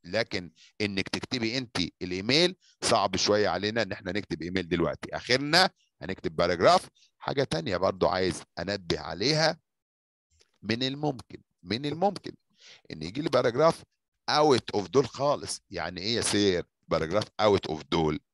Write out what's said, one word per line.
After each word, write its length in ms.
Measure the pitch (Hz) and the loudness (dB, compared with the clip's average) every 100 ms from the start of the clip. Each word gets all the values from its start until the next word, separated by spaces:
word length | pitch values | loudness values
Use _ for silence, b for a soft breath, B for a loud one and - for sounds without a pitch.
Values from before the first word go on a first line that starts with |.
لكن 460 | 85 101 120 98 87 b b _ | -2 -4 -2 -6 -8 b b _
انك 280 | 104 98 - | -4 -2 -4
تكتبي 500 | 95 - 131 113 127 | -6 -6 -4 -2 -4
انت 200 | 120 - - _ | -6 -4 -4 _
الايميل 540 | 90 92 104 143 180 185 b b | -6 -4 2 4 4 -2 b b
صعب 340 | - 113 98 92 | 0 2 2 0
شويه 320 | - 104 98 | 2 4 2
علينا 340 | 87 104 117 | 0 -2 -2
ان 100 | 98 | -4
احنا 200 | 95 92 | -6 -6
نكتب 300 | 101 - 82 | -6 -6 -8
ايميل 260 | 82 92 82 | -4 -4 -2
دلوقتي، 480 | 87 80 67 - 78 | 0 0 -4 -8 -10
اخرنا 540 | - 127 147 170 190 _ _ _ | 0 0 4 2 2 _ _ _
هنكتب 340 | 85 95 85 78 | -10 -8 -6 0
باراجراف. 520 | 87 87 123 180 - b b _ | 0 4 6 4 0 b b _
حاجه 260 | - 139 | -6 -2
تانية 320 | 135 160 156 90 | -2 -2 -2 0
برضو 300 | 95 95 90 | 0 2 0
عايز 360 | 92 92 85 - - | 2 0 -2 -10 -10
انبه 420 | 87 101 85 82 | -6 -6 -4 -6
عليها، 580 | 76 82 120 156 160 - _ _ _ _ _ _ _ _ _ _ | -4 -4 -2 2 0 -2 _ _ _ _ _ _ _ _ _ _
من 200 | 98 117 | -4 -2
الممكن، 600 | 131 143 151 127 - - _ _ | -2 -2 -4 -6 -14 -20 _ _
من 240 | 87 110 147 | -8 -6 -4
الممكن 460 | 156 196 185 - - _ B B B _ | -2 -2 -2 -14 -16 _ B B B _
ان 120 | 78 | -10
يجي 180 | 78 120 | -8 -6
لي 60 | 165 | 0
باراجراف 540 | 123 127 117 160 - - _ _ _ - | 2 2 2 2 2 -12 _ _ _ -2
اوت 420 | 143 151 123 - | 2 4 4 2
اوف 180 | 104 92 | -4 2
دول 200 | 120 127 | 2 2
خالص. 540 | - 143 113 - - _ | -2 -2 -2 -6 -10 _
يعني 300 | 85 82 90 | -8 -6 -6
ايه 160 | 101 117 | -2 -2
يا 40 | |
سير 440 | - 104 101 87 - _ - | 0 4 4 2 -4 _ -2
باراجراف 360 | 82 80 101 80 - | -2 2 -2 -2 2
اوت 260 | 107 95 - | 4 4 0
اوف 160 | 78 71 | -8 -2
دول؟ 300 | 82 78 76 _ | 2 2 0 _